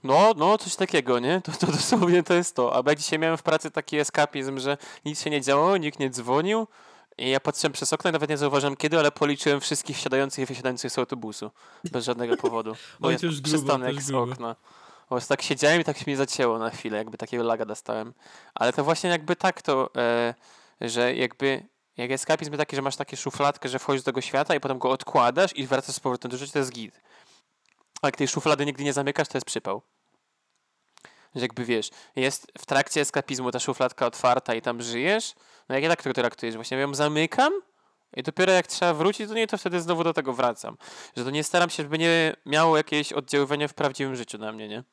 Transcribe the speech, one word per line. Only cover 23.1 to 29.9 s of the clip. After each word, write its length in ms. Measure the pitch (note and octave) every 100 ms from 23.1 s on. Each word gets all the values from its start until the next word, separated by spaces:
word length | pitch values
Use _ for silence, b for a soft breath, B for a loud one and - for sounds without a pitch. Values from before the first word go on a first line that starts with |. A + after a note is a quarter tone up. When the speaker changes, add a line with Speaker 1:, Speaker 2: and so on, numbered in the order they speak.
| C3+
Speaker 1:
szufladkę, 520 | C#3 - C#3+ - C3
że 100 | C3
wchodzisz 220 | - C3
do 40 | C#3
tego 160 | B2+
świata 340 | - C#3 D3+ D3+
i 40 |
potem 200 | C3+ B2+
go 100 | B2
odkładasz 640 | C3 - C#3+ B2 C3 F#3+ -
i 120 | C3
wracasz 280 | C3+ - -
z 40 |
powrotem 320 | C3+ B2 B2+
do 60 | B2+
życia, 160 | C3+
to 60 | D3+
jest 120 | C3
git. 300 | B2 G#2+ _ b b b b _ _ _ _ _ -
A 60 | C#3+
jak 80 | -
tej 100 | C#3
szuflady 380 | D#3 D#3 D3 D3
nigdy 180 | C3+
nie 100 | C#3+
zamykasz, 340 | C#3 C#3 C#3+ D3+
to 100 | -
jest 80 | -
przypał. 340 | - - G2+ _